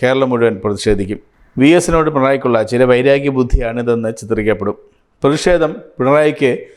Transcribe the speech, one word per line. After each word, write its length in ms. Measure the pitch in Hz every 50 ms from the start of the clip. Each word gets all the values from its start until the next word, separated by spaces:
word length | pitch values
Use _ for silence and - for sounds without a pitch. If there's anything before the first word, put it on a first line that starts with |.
കേരളം 300 | - 123 131 135 135 127 123
മുഴുവൻ 220 | 117 117 113 110 95 -
പ്രതിഷേധിക്കും. 560 | 107 104 98 - 110 104 95 98 92 104 - - _ _ _ _ _ - 123
വി 80 | 131 147 170 175
എസിനോട് 300 | 175 - 165 165 156 156 147
പിണറായിക്കുള്ള 460 | 135 131 135 139 135 135 127 117 110 110 110
ചില 120 | 123 120 127 123
വൈരാഗ്യ 420 | 123 123 131 139 139 139 139 143 135 127
ബുദ്ധിയാണിതെന്ന് 760 | 127 120 - 135 123 113 117 123 120 120 117 117 113 113 113 113
ചിത്രീകരിക്കപ്പെടും. 580 | 104 101 113 107 107 110 104 - 98 101 104 - - _ _ _ _ _ _ _
പ്രതിഷേധം 520 | - 139 151 151 - 175 180 165 160 156 185 233 - - _ -
പിണറായിക്ക് 520 | 127 131 143 151 151 151 143 - 139 131 117 - - - -